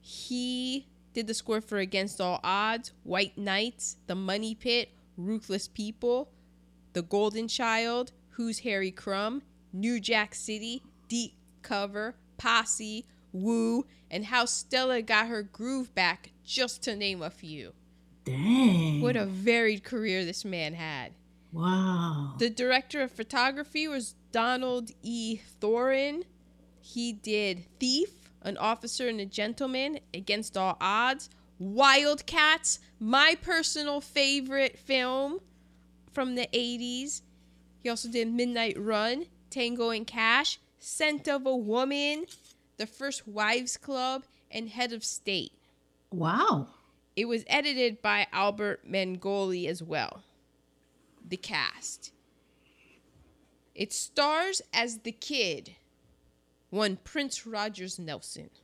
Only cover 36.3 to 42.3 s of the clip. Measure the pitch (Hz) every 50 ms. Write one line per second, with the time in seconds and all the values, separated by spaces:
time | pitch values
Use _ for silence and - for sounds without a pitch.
36.3 | 247 247 240 233 - 240 240 240 240 233 240 240 247 247 262 294 - - - -
37.3 | _ _ _ - - - - - - - - 240 233 226 - 233 233 240 226 226
38.3 | 233 240 247 247 240 233 226 220 - - 208 220 220 208 214 226 247 277 349 -
39.3 | - _ _ _ - 269 240 240 240 247 233 233 226 214 220 - - 240 - -
40.3 | 233 262 302 - - - _ _ _ _ - - - - 311 302 302 285 285 302
41.3 | 285 277 262 269 262 247 220 208 214 240 262 269 285 285 285 294 294 302 349 -